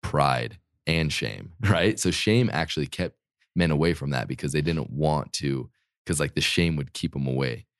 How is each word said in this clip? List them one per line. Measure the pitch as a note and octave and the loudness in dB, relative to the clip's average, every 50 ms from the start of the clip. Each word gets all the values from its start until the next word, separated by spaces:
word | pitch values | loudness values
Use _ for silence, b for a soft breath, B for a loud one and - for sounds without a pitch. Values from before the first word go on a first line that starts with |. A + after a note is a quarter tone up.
pride | - - - - C#2+ C#2+ C2 B1 A#1+ A#1 - - _ _ _ _ _ - | -10 -2 0 2 2 2 2 0 -2 -6 -10 -14 _ _ _ _ _ 0
and | E2 D#2+ E2 D#2 | 2 2 2 0
shame, | C#2+ - - A1+ G1+ G1+ G1+ - - - | 0 -2 -4 -6 -6 -8 -14 -16 -14 -2
<laughs> | |
right? | - G2 F#2 E2 E2+ G#2 G#2+ - | 2 2 4 4 4 2 2 2
So | - F#2 | 0 0
shame | E2 - - - G#2+ A#2 B2 A2+ | 0 2 2 2 4 4 4 2
actually | - C#2+ E2 D#2 - - D2 C#2 | 2 0 -2 -2 -2 -4 -4 -4
kept | - - F2+ D#2+ - _ _ _ _ _ _ _ _ | -2 -4 -4 -4 -6 _ _ _ _ _ _ _ _
men | E2+ F2 E2 | 2 2 4
away | D#2 D2 D#2 E2+ E2+ | 4 4 4 2 2
from | - C#2 C#2 | 0 -2 -4
that | C#2 B1+ A#1 - | -4 -4 -4 -4
because | C2 B1 - D2+ | -8 -6 -6 -2
they | C#2 D2+ | -2 0
didn't | D2 D#2+ E2 D#2+ - - | 0 0 0 -2 -2 -4
want | - C2+ D2+ D#2 D2+ D2+ B1 - - | -4 0 0 2 2 0 -2 -4 -8
to, | - - C#2+ C2+ C2 B1 - _ _ _ _ _ _ _ | -4 -2 -2 -2 -2 -4 -8 _ _ _ _ _ _ _
'cause, | - F2 D2 | -4 -2 0
like, | D2+ D2+ - | 0 -2 0
the | - | -2
shame | D#2 - - - F2 E2 E2 | -2 0 2 2 2 2 2
would | D2 C#2+ C2 _ | 0 -4 -6 _
keep | - - E2 - | -6 -6 -4 -4
'em | C#2 C#2 C2 | -2 -4 -2
away, | B1+ C2 C2+ B1+ A#1 - - _ _ _ | 0 0 -2 -2 -4 -6 -12 _ _ _